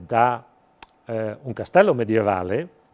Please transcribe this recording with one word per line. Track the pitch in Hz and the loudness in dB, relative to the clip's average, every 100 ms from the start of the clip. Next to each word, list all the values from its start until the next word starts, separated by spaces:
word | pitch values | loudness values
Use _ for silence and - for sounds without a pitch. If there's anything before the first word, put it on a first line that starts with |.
| 87 | -4
da, | 117 123 117 - _ _ - - _ - | 2 2 0 -10 _ _ -20 -20 _ -10
eh, | 113 107 107 | -8 -8 -10
un | 131 | -12
castello | 113 101 180 202 | -12 0 4 4
medievale, | 127 107 110 104 95 90 113 175 _ _ | 2 0 0 2 0 -2 -4 -6 _ _